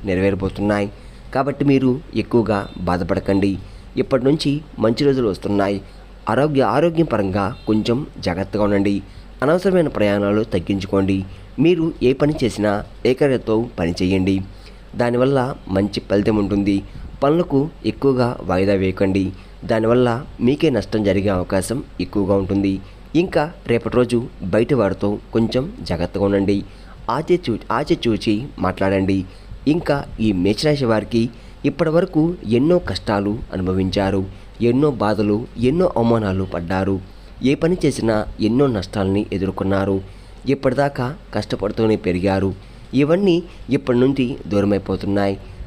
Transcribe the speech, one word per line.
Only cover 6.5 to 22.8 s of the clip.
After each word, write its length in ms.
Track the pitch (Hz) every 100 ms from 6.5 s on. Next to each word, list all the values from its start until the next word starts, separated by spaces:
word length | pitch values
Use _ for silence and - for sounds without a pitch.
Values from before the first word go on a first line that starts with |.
| 135
ఆరోగ్యం 420 | 113 127 170 165 160
పరంగా 500 | 110 98 98 95 - -
కొంచెం 400 | 110 110 123 147 -
జాగ్రత్తగా 460 | 90 - 98 104
ఉండండి. 380 | 104 101 98 101 - - - -
అనవసరమైన 460 | 131 175 196 185 147
ప్రయాణాలు 560 | - 104 101 101 104
తగ్గించుకోండి. 800 | 110 98 82 98 95 98 98 98 95 - - -
మీరు 340 | 160 175 165 -
ఏ 100 | 123
పని 220 | 135 147 151
చేసినా 400 | 120 101 104 101 - - 110
ఏకాగ్రతతో 600 | 127 147 123 - 110 120 -
పని 160 | 85 85
చేయండి. 380 | 92 95 92 98 95 - - - - 104
దానివల్ల 580 | 120 120 131 139 123 - -
మంచి 320 | 92 101 -
ఫలితం 360 | - 98 104 107
ఉంటుంది. 460 | 101 101 101 101 101 - - -
పనులకు 460 | 139 160 180 139 156 - 110
ఎక్కువగా 500 | - 139 127 120 127
వాయిదా 340 | - 90 98
వేయకండి. 580 | 98 95 92 98 95 95 98 - -
దానివల్ల 600 | - 113 110 123 123 117 151 -
మీకే 300 | 117 143 160
నష్టం 340 | 120 - 110
జరిగే 240 | 101 95 98
అవకాశం 560 | 92 87 98 90 123 - -
ఎక్కువగా 340 | 90 104 95
ఉంటుంది. 460 | 98 95 98 98 95